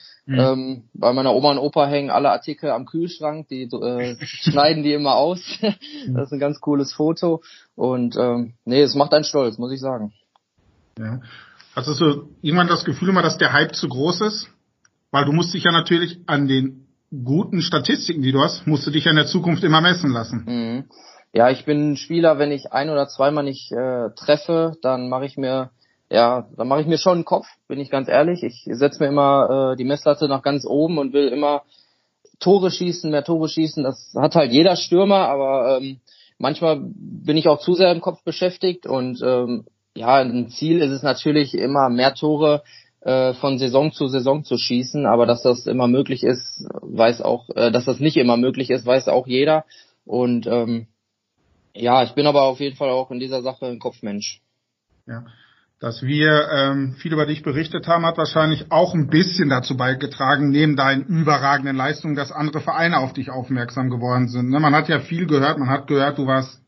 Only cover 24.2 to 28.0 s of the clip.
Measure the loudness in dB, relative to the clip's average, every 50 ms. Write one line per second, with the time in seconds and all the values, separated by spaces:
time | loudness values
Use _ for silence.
24.2 | 0 2 2 2 2 0 0 0 0 -2 -2 -4 -2 -2 -2 -2 -2 -4 -4 -4
25.2 | -4 -6 -6 -6 -4 -2 -2 -2 -4 -6 _ _ _ _ _ _ _ 0 2 4
26.2 | 4 4 4 0 -4 -8 -8 -6 -2 0 0 0 0 0 0 0 2 2 2 2
27.2 | 0 -2 -2 -4 -4 -6 -16 _ _ -12 -10 -10 -8 -6 -4 -4